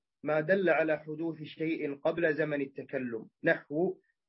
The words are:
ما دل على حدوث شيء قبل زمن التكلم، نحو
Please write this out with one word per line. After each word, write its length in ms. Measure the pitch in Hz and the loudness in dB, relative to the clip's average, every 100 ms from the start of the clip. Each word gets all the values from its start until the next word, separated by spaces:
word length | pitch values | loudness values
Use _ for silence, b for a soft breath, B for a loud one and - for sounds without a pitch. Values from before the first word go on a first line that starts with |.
| _ _ | _ _
ما 160 | 147 156 | 0 0
دل 280 | 156 196 175 | 2 2 4
على 300 | 151 160 151 | 4 2 0
حدوث 440 | 156 151 165 156 | -4 -6 -6 -6
شيء 520 | 151 - 160 160 147 | -12 -6 -4 -2 -4
قبل 400 | 139 160 170 165 | -2 -2 2 2
زمن 260 | 151 151 143 | 2 0 0
التكلم، 680 | 139 139 123 139 123 113 - _ | -4 -6 -8 -6 -4 -6 -8 _
نحو 500 | 160 156 - 151 190 - _ _ | 0 0 -2 -2 0 -2 _ _